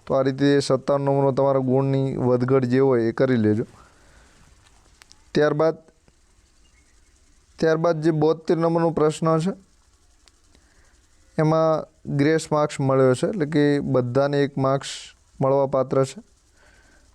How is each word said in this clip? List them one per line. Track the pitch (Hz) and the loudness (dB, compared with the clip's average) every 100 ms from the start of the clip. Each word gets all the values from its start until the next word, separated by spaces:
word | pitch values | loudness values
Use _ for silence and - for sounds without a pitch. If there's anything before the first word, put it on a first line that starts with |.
તો | - | -4
આ | 135 | -2
રીતે | 135 135 143 143 | -2 0 2 2
સત્તાવન | 135 131 139 143 | 2 -2 0 -2
નંબરનો | 139 139 139 | 0 0 0
તમારા | 131 139 135 131 | 2 0 0 0
ગુણની | 131 135 135 135 123 | 0 0 -2 -2 -2
વધઘટ | 123 123 123 135 | 0 0 2 0
જે | 123 131 | 2 2
હોય | 135 123 113 | 2 2 0
એ | |
કરી | 110 131 123 | 0 0 2
લેજો. | 107 107 - - - _ - - _ _ - _ _ _ _ _ - - _ | 2 0 -4 -12 -20 _ -20 -20 _ _ -20 _ _ _ _ _ -20 -20 _
ત્યારબાદ, | 147 151 147 160 165 _ _ _ _ _ _ _ _ _ _ _ _ _ _ _ _ _ - | -2 0 0 -2 -4 _ _ _ _ _ _ _ _ _ _ _ _ _ _ _ _ _ -4
ત્યારબાદ | 160 160 170 160 | 0 0 0 0
જે | 160 | 0
બોતેર | 156 156 165 - 165 | 2 0 0 -2 0
નંબરનો | 165 170 165 | 0 0 0
પ્રશ્ન | 151 151 - 160 160 | 0 -2 0 -2 0
છે, | 175 190 _ _ _ _ _ _ _ _ _ _ _ _ _ _ _ _ _ - | -2 -8 _ _ _ _ _ _ _ _ _ _ _ _ _ _ _ _ _ -2
એમાં | 156 160 160 156 - _ 139 143 | 0 2 0 0 -4 _ -8 -2
ગ્રેસ | 143 160 - | 2 0 0
માર્ક્સ | 151 151 - | -2 -2 -2
મળ્યો | 135 135 131 | 0 2 2
છે, | 127 170 | 2 -2
એટલે | 214 147 | -4 -2
કે | 156 143 143 | 0 2 0
બધાને | 135 131 123 127 143 143 | 0 -2 0 -2 0 0
એક | 139 135 | -2 -2
માર્ક્સ | 135 139 - - - _ _ - | -2 -2 -4 -16 -18 _ _ -4
મળવાપાત્ર | 135 139 135 135 131 135 | 0 0 0 -2 -2 0
છે. | 135 214 - _ _ _ _ _ _ _ _ | -2 -6 -20 _ _ _ _ _ _ _ _